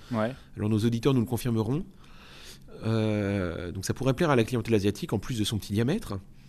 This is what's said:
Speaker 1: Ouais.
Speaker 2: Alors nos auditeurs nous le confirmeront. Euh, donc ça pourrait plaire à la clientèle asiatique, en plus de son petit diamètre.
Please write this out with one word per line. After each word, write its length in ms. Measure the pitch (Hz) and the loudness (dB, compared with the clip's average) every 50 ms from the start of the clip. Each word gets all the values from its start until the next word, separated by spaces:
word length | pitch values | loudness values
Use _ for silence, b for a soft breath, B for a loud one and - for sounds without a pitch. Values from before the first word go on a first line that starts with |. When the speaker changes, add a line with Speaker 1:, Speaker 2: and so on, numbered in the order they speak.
| B - | B -4
Speaker 1:
Ouais. 220 | 123 110 107 123 139 B B B - | -2 -2 -2 -2 -4 B B B -8
Speaker 2:
Alors 120 | 101 104 107 | -4 0 0
nos 100 | 110 107 | 2 2
auditeurs 340 | 113 117 117 113 - 143 135 | 2 2 2 2 2 2 4
nous 80 | 123 | 4
le 60 | 107 | 2
confirmeront. 580 | - 120 107 - 123 113 110 104 110 135 170 202 - B B B B B B B B B B B B B B B - - - - | 0 -2 -2 -2 0 0 0 0 0 -2 -2 -4 -8 B B B B B B B B B B B B B B B -18 -14 -6 -2
Euh, 880 | 110 113 110 110 110 107 104 98 98 101 98 90 85 - - 87 87 | 0 0 2 2 2 2 0 0 0 0 0 0 -2 -4 -6 -6 -6
donc 140 | - 95 - | -6 -4 -4
ça 80 | - - | -4 -2
pourrait 220 | - 127 135 123 | 0 2 2 2
plaire 160 | 156 175 151 | 4 4 4
à 40 | 139 | 6
la 80 | 117 110 | 4 4
clientèle 300 | 113 127 113 101 113 113 | 4 0 -2 2 4 4
asiatique, 400 | 101 95 104 98 - 170 - 117 | 4 4 2 0 0 -2 -2 -2
en 60 | 98 | -2
plus 180 | - - 127 | -2 -2 -2
de 60 | 107 101 | -2 0
son 160 | - 117 98 | 0 0 -2
petit 140 | - - 101 | -2 -2 0
diamètre. 420 | 110 117 135 185 233 - - 101 95 - B B B B | 2 2 2 0 -2 -2 -6 -8 -8 -10 B B B B